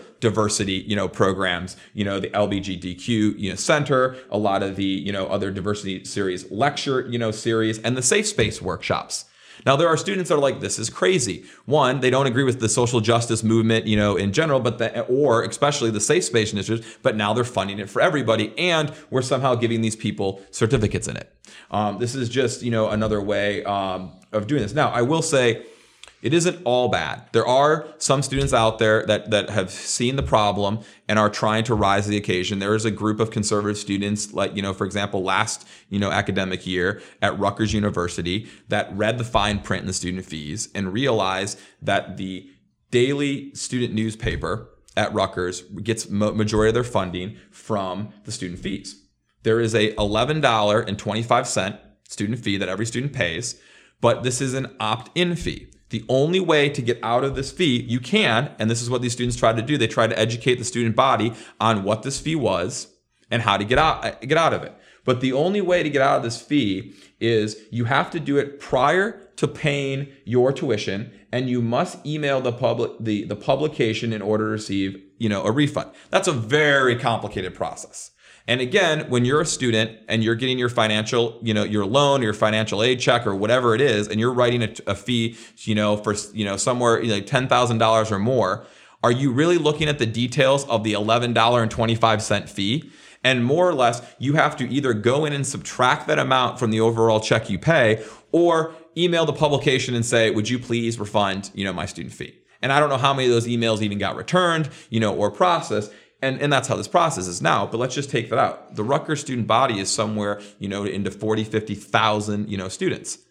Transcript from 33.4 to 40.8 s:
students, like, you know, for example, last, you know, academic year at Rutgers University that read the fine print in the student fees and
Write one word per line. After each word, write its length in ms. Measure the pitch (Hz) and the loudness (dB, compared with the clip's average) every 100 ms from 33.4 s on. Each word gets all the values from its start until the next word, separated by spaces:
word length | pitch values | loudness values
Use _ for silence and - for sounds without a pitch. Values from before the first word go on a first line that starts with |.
| 101 107 104 104 | -2 0 -2 -4
students, 540 | - 98 101 104 - | -4 -2 -2 -4 -4
like, 240 | 90 98 101 | -4 -4 -4
you 40 | |
know, 140 | 98 | -4
for 100 | 95 | -4
example, 380 | 101 101 101 98 | -4 -4 -4 -4
last, 420 | 92 95 110 - - - - | 0 0 0 -4 -12 -20 -8
you 100 | 101 | -4
know, 100 | 98 | 0
academic 560 | 92 101 98 95 90 92 | 0 -2 -2 -4 -6 -4
year 340 | 90 90 104 - - | -2 -2 -2 -12 -4
at 160 | 101 98 | -2 0
Rutgers 340 | 98 101 107 | -2 0 -2
University 760 | 107 101 90 87 - 85 98 - - - | 0 -2 -2 -4 -4 -4 -4 -6 -16 -4
that 240 | 104 - 98 | -4 -4 -2
read 220 | 107 120 | -2 -2
the 40 | |
fine 380 | 117 107 104 101 | -2 0 0 -2
print 220 | - 92 | -4 -6
in 40 | - | -4
the 60 | |
student 320 | - 87 92 - | -6 -6 -6 -8
fees 420 | 78 73 98 - | -10 -8 -8 -8
and 180 | 98 | -6